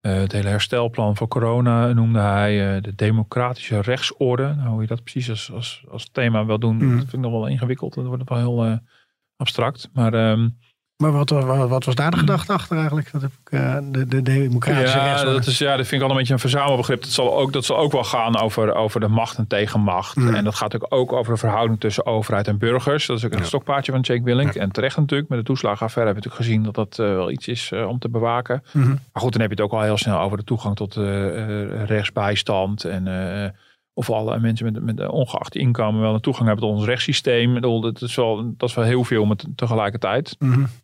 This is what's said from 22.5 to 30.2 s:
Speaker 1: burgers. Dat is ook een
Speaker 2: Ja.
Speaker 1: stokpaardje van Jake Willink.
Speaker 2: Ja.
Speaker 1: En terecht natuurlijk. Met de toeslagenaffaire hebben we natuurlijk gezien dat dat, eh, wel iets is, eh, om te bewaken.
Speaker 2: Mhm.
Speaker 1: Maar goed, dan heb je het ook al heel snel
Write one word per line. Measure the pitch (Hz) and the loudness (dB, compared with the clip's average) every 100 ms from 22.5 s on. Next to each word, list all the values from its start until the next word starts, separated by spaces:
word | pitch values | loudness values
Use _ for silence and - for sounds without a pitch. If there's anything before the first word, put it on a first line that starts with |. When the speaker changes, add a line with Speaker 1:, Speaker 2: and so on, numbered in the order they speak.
| 101 | 0
Speaker 1:
burgers. | 113 123 127 147 - | 2 0 2 0 0
Dat | 120 | -2
is | |
ook | 117 | -2
een | 98 | -2
Speaker 2:
Ja. | |
Speaker 1:
stokpaardje | 87 143 - 139 135 | -2 -2 0 -2 0
van | 131 | -2
Jake | 127 123 | 0 0
Willink. | 123 120 143 | 2 2 2
Speaker 2:
Ja. | - | 0
Speaker 1:
En | 101 | -2
terecht | 92 127 - | -2 -2 0
natuurlijk. | 143 143 151 | 0 0 -2
Met | 127 | -4
de | |
toeslagenaffaire | 110 131 113 101 113 - 110 | -2 -2 0 -2 -2 0 0
hebben | 101 104 | 0 -6
we | - | -4
natuurlijk | 117 113 107 | 0 2 0
gezien | 104 104 | -2 -6
dat | - | -2
dat, | 107 | 0
eh, | |
wel | 95 90 | 0 -2
iets | 135 - | -4 -6
is, | 120 - | -8 -6
eh, | 98 107 | -4 -4
om | 123 | -4
te | 113 | -4
bewaken. | 117 117 120 120 123 - | -2 0 -2 -2 -6 -2
Speaker 2:
Mhm. | 151 127 | 2 2
Speaker 1:
Maar | 135 - - | 2 -4 -4
goed, | 123 | -2
dan | 113 | 0
heb | 110 | 0
je | 98 | 0
het | |
ook | 104 113 | -2 0
al | |
heel | 107 107 | 0 0
snel | - 92 | 0 0